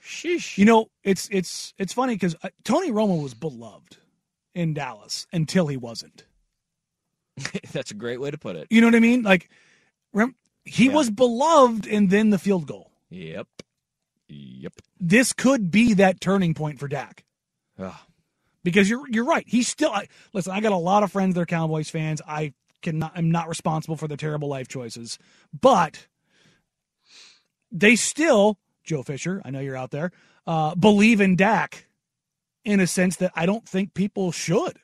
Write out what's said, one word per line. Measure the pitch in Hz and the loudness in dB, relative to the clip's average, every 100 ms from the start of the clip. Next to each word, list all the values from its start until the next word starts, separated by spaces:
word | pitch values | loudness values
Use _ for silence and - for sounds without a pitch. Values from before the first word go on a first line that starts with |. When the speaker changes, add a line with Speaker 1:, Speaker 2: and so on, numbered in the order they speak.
Speaker 1:
Sheesh. | - - 311 349 - - | -16 -10 -4 -4 -4 2
Speaker 2:
You | 208 | 6
know, | 226 220 _ | 6 2 _
it's, | 190 190 - | -2 -2 -2
it's, | 196 180 - - _ | -6 -6 -10 -16 _
it's | 196 | -8
funny | - 262 220 | -4 -4 -2
'cause, | 185 160 | -2 -4
uh, | 196 _ | -12 _
Tony | - 269 370 | -2 -2 0
Romo | 214 214 170 | 0 0 0
was | 143 113 | -4 -10
beloved | 160 120 117 - _ - _ _ _ _ _ 180 | -12 -12 -20 -20 _ -20 _ _ _ _ _ -4
in | 170 | -4
Dallas | 151 135 107 - - - | -4 -8 -12 -12 -12 -8
until | 175 156 190 160 | -4 -2 0 -2
he | 135 | -4
wasn't. | 117 113 - _ _ _ _ _ _ _ _ _ _ _ _ - | -10 -14 -18 _ _ _ _ _ _ _ _ _ _ _ _ -12
Speaker 1:
<laughs> | 135 202 - | -10 -10 -10
That's | 151 131 | -10 -10
a | 104 | -10
great | 117 123 | -10 -8
way | 143 | -8
to | 147 | -10
put | 113 87 | -12 -12
it. | - | 0
Speaker 2:
You | 220 | 4
know | 233 | 6
what | 233 | 6
I | |
mean? | 226 247 | 4 2
Like, | 214 185 - _ _ _ _ _ _ | 2 2 2 _ _ _ _ _ _
rem-, | 202 240 - _ _ - | -2 -2 -4 _ _ -12
he | 135 247 | 2 4
Speaker 1:
Yeah. | |
Speaker 2:
was | 294 247 | 4 0
beloved, | 208 247 233 302 320 254 226 - | 2 0 2 4 6 6 2 -4
and | 208 202 | 0 2
then | 202 220 | 4 4
the | 202 | 2
field | 202 190 139 | 2 -2 -2
goal. | 101 - _ _ | -14 -18 _ _
Speaker 1:
Yep. | 90 80 85 120 _ - _ _ _ _ _ _ | -16 -14 -12 -14 _ -20 _ _ _ _ _ _
Yep. | 73 69 64 - _ _ _ | -20 -20 -18 -18 _ _ _
Speaker 2:
This | 175 208 262 | 2 2 2
could | - 247 277 185 | 0 0 2 2
be | 196 240 | 2 2
that | 196 190 180 | 4 2 2
turning | 175 196 175 | -2 0 0
point | 147 151 139 | -2 -6 -8
for | 143 | -10
Dak. | 139 113 - _ _ _ _ _ - | -10 -12 -18 _ _ _ _ _ -14
Speaker 1:
Ugh. | 95 90 _ _ _ _ _ _ | -14 -14 _ _ _ _ _ _
Speaker 2:
Because | 180 175 196 | 0 4 4
you're, | 240 277 | 2 -2
you're | 220 240 | -2 0
right. | 294 - | 0 0
He's | 233 240 | 0 0
still, | - 302 | 0 0
I, | 208 202 _ _ | 0 -8 _ _
listen, | 208 180 | -8 -6
I | 190 | -2
got | 220 | -2
a | 190 | 0
lot | 165 208 | 2 2
of | 202 | 2
friends | 202 190 180 | 0 0 0
that | |
are | 170 | -2
Cowboys | 170 160 156 156 | -2 -2 -4 -6
fans. | 165 156 156 - | -6 -6 -6 -8
I | 151 156 - _ _ | -8 -8 -10 _ _
cannot, | - 156 160 180 | -8 -6 -6 -2
I'm | 165 | 0
not | 165 165 | 0 -2
responsible | 170 - 160 156 160 | -6 -4 -4 -6 -8
for | 156 | -8
their | 143 | -8
terrible | 156 151 143 | -6 -6 -6
life | 135 127 | -8 -10
choices, | 139 120 117 117 - _ _ _ 147 | -12 -12 -14 -14 -16 _ _ _ 2
but | 254 220 160 - - _ _ _ _ _ _ _ _ _ _ - - _ _ _ _ | 4 4 2 -4 -20 _ _ _ _ _ _ _ _ _ _ -20 -20 _ _ _ _
they | 180 202 233 | 2 4 4
still, | - - 320 233 202 208 _ _ | 2 -2 2 4 4 0 _ _
Joe | - 151 | -8 -8
Fisher, | 123 135 165 190 | -6 -8 -6 -8
I | - | -8
know | 135 | -10
you're | 139 131 | -8 -10
out | 131 | -10
there, | - 175 _ _ _ - | -8 -8 _ _ _ -4
uh, | 160 156 175 | -2 0 4
believe | 214 208 214 220 | 6 8 6 6
in | 196 175 | 4 4
Dak | 190 202 147 - _ _ _ _ _ _ _ _ | 4 2 -2 -8 _ _ _ _ _ _ _ _
in | - 202 | -2 2
a | 180 | 2
sense | - 185 175 | 2 -2 0
that | 180 - | -4 -2
I | 170 | -2
don't | 214 - | -2 -4
think | 190 196 | -6 -6
people | - 202 - 185 | -4 -4 -2 -4
should. | 160 - 185 330 - | -4 -2 -2 -2 -8